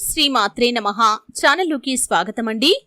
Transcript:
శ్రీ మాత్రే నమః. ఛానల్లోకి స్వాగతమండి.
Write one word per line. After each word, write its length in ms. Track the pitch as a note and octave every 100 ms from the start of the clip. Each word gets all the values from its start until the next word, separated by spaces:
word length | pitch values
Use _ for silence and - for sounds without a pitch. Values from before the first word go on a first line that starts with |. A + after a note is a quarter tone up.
శ్రీ 180 | - - C#4+ B3+
మాత్రే 320 | G#3 - A#3+ A#3+
నమః. 240 | G#3 G3+ A3+ G#3+ _ -
ఛానల్లోకి 540 | D4+ D4+ F4+ C#4+ C4+ B3+
స్వాగతమండి. 680 | - F3+ F#3 F3+ A3+ A3 C#4+ C5